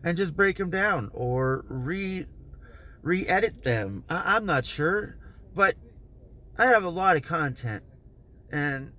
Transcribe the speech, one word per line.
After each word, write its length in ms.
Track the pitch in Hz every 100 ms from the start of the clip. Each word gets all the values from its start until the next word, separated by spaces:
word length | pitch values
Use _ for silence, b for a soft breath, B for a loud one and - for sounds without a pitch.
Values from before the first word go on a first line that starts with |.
and 120 | 165 170
just 180 | 190
break 240 | 151 196 185
'em 120 | 185
down 400 | 190 208 170 104
or 540 | - 123 127 131 131 -
re-, 580 | 131 131 190 190 185 147 - - - B B B B
re-edit 600 | - 185 - 185 220 -
them. 420 | 131 113 98 98 -
I, 280 | 170 175 214
I'm 100 | 202
not 180 | 139
sure, 520 | 120 - 156 208 208 - B B -
but 200 | - 196 - - - - - - - - -
I 80 | 254
have 180 | 226
a 40 | 185
lot 280 | 170 190 160
of 60 |
content 640 | - 165 147 123 120 104 - - - - - - -
and 420 | 151 147 135 135